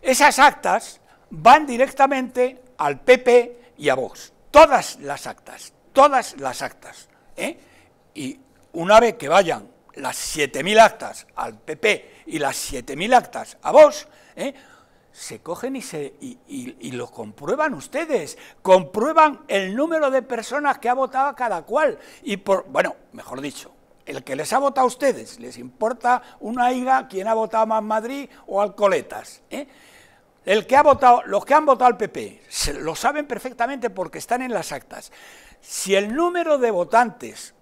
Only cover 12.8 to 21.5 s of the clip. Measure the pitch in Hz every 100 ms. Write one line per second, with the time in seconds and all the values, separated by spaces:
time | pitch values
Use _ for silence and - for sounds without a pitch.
12.8 | 117 139 202 254 - - 113 - - 220
13.8 | 302 - - _ _ - 233 269 - -
14.8 | _ _ _ - - 110 - 170 247 269
15.8 | - 156 139 - 135 117 _ 139 123 -
16.8 | - 123 123 - 107 104 143 262 302 190
17.8 | - 285 330 247 143 - - _ 196 185
18.8 | 180 214 262 320 311 269 - 196 190 220
19.8 | 320 320 285 262 262 233 214 277 285 262
20.8 | 233 254 262 254 277 - 247